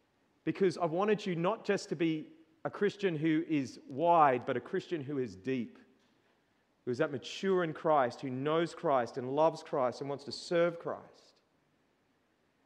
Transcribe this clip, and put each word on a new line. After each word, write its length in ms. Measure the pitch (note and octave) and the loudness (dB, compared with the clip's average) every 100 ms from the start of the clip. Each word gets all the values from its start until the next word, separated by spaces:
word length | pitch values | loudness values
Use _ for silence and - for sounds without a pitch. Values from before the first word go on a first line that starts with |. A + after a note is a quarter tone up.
| _ _ _ _ | _ _ _ _
because 320 | - D#3+ F#3 - | -4 2 2 2
I 100 | F3 | 0
wanted 380 | E3 G#3 G#3 | 0 0 0
you 120 | G3+ E3 | 0 0
not 280 | F3 A3 | 0 -2
just 240 | - G3 - | -2 -2 -2
to 60 | D#3 | -2
be 300 | E3 D#3+ - - _ _ | 0 0 -6 -18 _ _
a 60 | C#3 | -8
Christian 460 | - G3+ - G3 D#3 | -2 -2 0 -2 0
who 280 | D#3+ D#3 - | 2 2 2
is 300 | D#3 B2 - - | -2 -2 -8 -10
wide, 560 | C3 E3+ E3+ D3 B2+ | 0 4 8 8 6
but 120 | A2+ B2 | 0 -4
a 40 | |
Christian 400 | - F#3 - E3+ | -2 -6 -4 -8
who 180 | C3 C#3+ | -4 -4
is 180 | B2+ F#2 | -4 -6
deep, 420 | G2+ C3 A2 - - _ _ _ _ _ _ _ _ _ | -4 -4 -4 -10 -20 _ _ _ _ _ _ _ _ _
who 60 | - | -6
is 80 | B2 | -2
that 140 | D#3 | -2
mature 500 | C3+ - - F#3+ F#3 | -4 -10 -6 0 0
in 100 | E3 | 0
Christ, 480 | D3+ E3+ D3+ B2 - | -2 2 4 4 0
who 100 | C3+ | -6
knows 440 | B2+ C#3+ D#3+ E3 | -4 0 0 0
Christ 440 | - E3+ C#3 A#2 - | -2 2 2 2 -4
and 180 | B2+ C#3 | -4 2
loves 260 | D#3+ D#3 | 2 2
Christ 380 | - D3+ B2 A#2 | -4 0 0 -2
and 80 | C#3 | -8
wants 160 | C#3 | -8
to 80 | - | -10
serve 480 | A2+ - F3 F3 E3+ | -10 -2 2 2 0
Christ. 540 | D3 G2+ - - _ _ _ _ _ _ _ _ _ _ _ _ _ _ | -8 -10 -12 -20 _ _ _ _ _ _ _ _ _ _ _ _ _ _